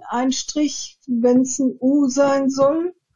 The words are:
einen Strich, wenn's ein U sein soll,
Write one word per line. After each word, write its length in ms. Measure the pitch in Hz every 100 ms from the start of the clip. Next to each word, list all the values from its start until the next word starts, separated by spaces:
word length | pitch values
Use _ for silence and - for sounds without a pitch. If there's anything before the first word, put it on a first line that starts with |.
| -
einen 240 | 240 262
Strich, 640 | 254 - 294 294 - - - -
wenn's 520 | 240 247 254 262 -
ein 180 | 262 -
U 280 | 254 285 277
sein 420 | 277 277 277 269
soll, 440 | 269 277 320 359 - _